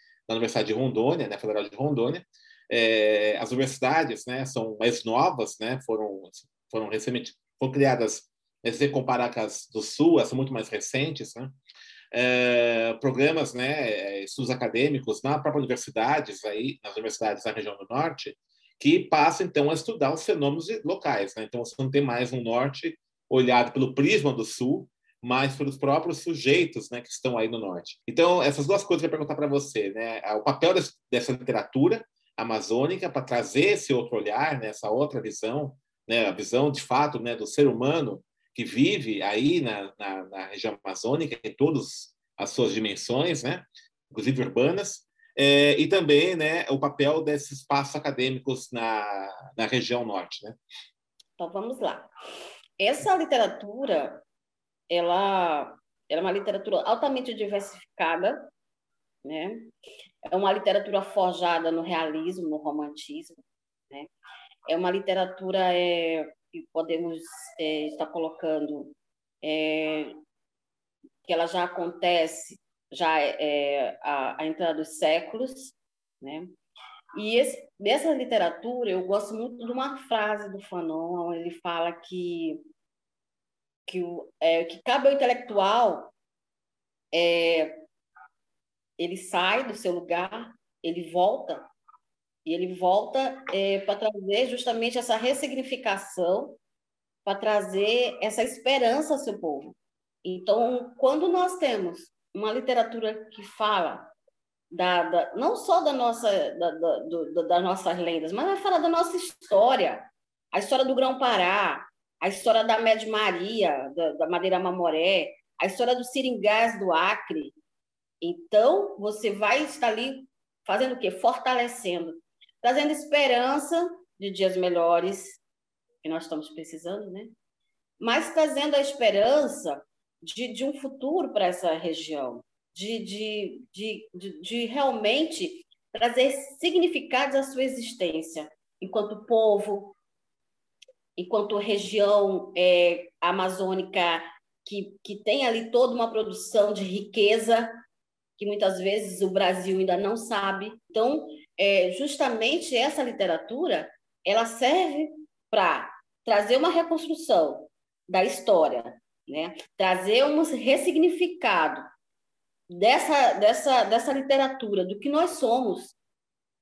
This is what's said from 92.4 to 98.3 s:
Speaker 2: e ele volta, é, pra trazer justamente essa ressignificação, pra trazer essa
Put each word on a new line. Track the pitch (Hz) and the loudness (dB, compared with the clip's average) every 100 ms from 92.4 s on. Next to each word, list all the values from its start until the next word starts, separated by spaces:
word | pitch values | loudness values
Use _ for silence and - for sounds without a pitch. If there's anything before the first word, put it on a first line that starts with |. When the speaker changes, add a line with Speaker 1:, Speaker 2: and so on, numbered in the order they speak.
| 160 | -6
Speaker 2:
e | |
ele | 175 185 180 | -4 -4 0
volta, | 180 196 - 269 269 - - | 2 2 2 -2 -2 -6 -6
é, | 196 196 196 | -2 0 0
pra | 196 202 | -2 -2
trazer | 220 208 190 202 254 | -2 -4 -2 0 0
justamente | 240 254 226 233 240 | -2 -2 -2 -2 -2
essa | 240 220 | 0 0
ressignificação, | 247 277 285 262 254 254 220 190 - - 170 147 - - _ _ _ _ _ _ 202 | 0 0 -2 -6 -6 -4 -4 -4 -6 -2 0 0 -2 -14 _ _ _ _ _ _ -6
pra | 196 | -2
trazer | 214 208 185 190 208 240 247 - | 0 0 0 0 2 2 0 -2
essa | 214 | -4